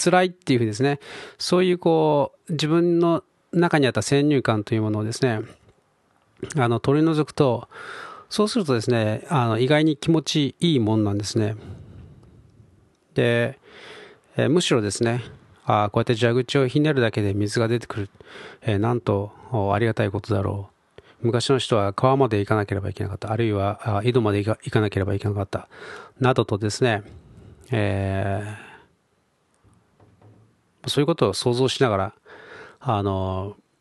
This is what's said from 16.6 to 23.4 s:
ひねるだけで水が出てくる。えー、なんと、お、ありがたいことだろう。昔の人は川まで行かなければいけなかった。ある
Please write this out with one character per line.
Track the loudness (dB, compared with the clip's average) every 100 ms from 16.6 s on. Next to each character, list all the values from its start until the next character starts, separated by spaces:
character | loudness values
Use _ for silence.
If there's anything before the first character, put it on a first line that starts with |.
| 2
ひ | 2
ね | 2
る | 2
だ | 0
け | 0
で | 0
水 | 0 -2 0
が | 0
出 | 0
て | -4
く | -8
る。 | -8 -12 -20 -20 -20 -10
え | -2 0
ー、 |
な | 0
ん | 0
と、 | 0 -2 -2 -12 -6
お、 | -2 0
あ | 0
り | 0
が |
た | 0
い | -2
こ | -2
と | -2
だ | -2
ろ | -2 -4 -8 _ _ -20 -20 _
う。 | -2
昔 | 0 2
の | 0
人 | 2 0
は | 0
川 | 2 2 4
ま | 4
で | 2
行 | 0
か |
な | 0 0
け |
れ | -4
ば | -4
い |
け | -6
な | -8
か | -8
っ |
た。 | -6
あ |
る | -2